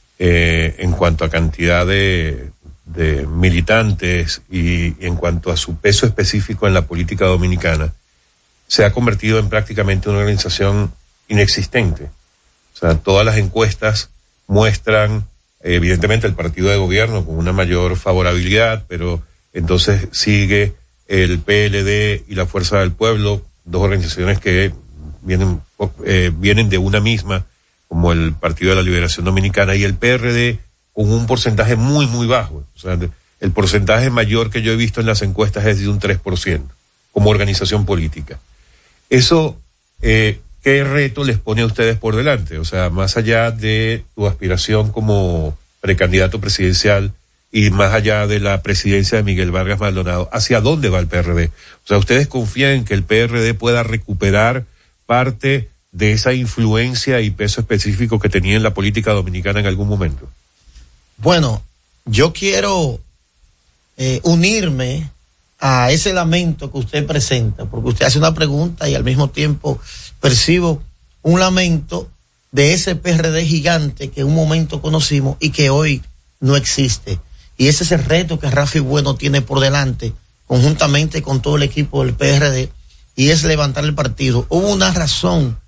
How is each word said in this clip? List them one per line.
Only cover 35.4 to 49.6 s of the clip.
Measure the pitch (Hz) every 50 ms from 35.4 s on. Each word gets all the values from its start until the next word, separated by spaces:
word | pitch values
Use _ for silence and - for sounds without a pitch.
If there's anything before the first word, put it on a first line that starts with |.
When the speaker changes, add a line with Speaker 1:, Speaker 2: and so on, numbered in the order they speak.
| 107 101 - 104 101
Speaker 1:
es | 110 104 95
de | 101 101
un | 101 101
tres | 98 101 95 87
por | - 98 92 87
ciento | - 95 82 73 69 - - _ _ _ _ _ _ _
como | - 104 104 104
organización | 107 101 101 101 95 - 98 87 107 104 101
política. | 95 98 87 82 80 - 78 76 - - - - _ _ _ _ _ _ _ _ _ _ _ _ -
Eso, | 127 127 123 - 170 165 156 147 - - - _ _ _ _ _ _ - -
eh, | 113 110 110 110 107 104 - - - - - -
¿qué | 135 139 139 139
reto | 135 135 147 143 131 107 143 139
les | 131 113 101
pone | - 113 107 117 117
a |
ustedes | 113 110 - 113 113 113 110
por | - 113 107
delante? | 110 131 151 139 113 87 73 78 78
O | 82
sea, | - - 92 90 87
más | 85 95 95 98 -
allá | 117 110 110 113 113 113 117
de | 113 110 104 110 110 110 113 110 117 110 - - -
tu | - 104 98
aspiración | 92 - 101 90 90 87 - - 107 107 107 107 -
como | 117 107 107 104 101 95 87 87 82 78 76 73 - _ _ _ _
precandidato | - 98 92 85 92 87 92 95 92 92 95 107
presidencial | 101 101 98 - 95 90 90 - - 104 101 98 98 101 - _ _ _ _ _ _ _ -
y | 110 104 104
más | 92 98 101 95 107
allá | 113 107 107 107 104 104 104
de | 107 104
la | 101 101 98 92 -
presidencia | - 98 - - 101 98 98 95 - 117 110
de | 104
Miguel | 101 95 90 92 90
Vargas | 87 90